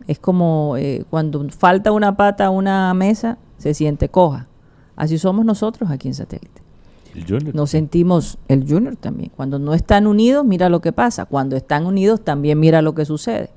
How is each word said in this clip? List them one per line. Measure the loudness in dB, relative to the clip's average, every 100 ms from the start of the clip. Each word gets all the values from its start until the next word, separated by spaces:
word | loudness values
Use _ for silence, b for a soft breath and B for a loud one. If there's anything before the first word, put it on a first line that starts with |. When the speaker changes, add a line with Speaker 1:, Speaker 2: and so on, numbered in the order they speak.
| -8
Speaker 1:
Es | -6
como, | 0 2 2 0 -2 -2
eh, | -4 -6 -4
cuando | -4 -4 -4 -8
falta | 2 2 4 2
una | 2 0 2
pata | 0 2 0
a |
una | 0 0 0 0
mesa, | 0 0 0 -4 -8 -14 -8
se | -4
siente | -2 -2 -2 0
coja. | 4 2 2 -12 -20 b b b -6
Así | -2 0
somos | 0 0
nosotros | 0 0 -2 -4 -6
aquí | -4 -6
en |
Satélite. | -10 -10 -14 -18 -20 -20 -20 b b b
Speaker 2:
El | -14 -6
Junior. | -4 -4
Speaker 1:
Nos | -4 -2
sentimos, | -2 0 0 2 2 0 -8 0
el | 0 2
Junior | 0 0 -6
también. | -10 -10 -10 -10
Cuando | -6 -6
no | -2
están | -2 2 2 4
unidos, | 4 4 2
mira | 2 2 2
lo | 2
que | 0
pasa. | 0 -2 -2
Cuando | -6 -4 -2 -4
están | -2 -2 0
unidos, | 2 2 0
también | -2 -2 0 4
mira | 6 6
lo | 2
que | -2
sucede. | -4 -4 -6 -6 -8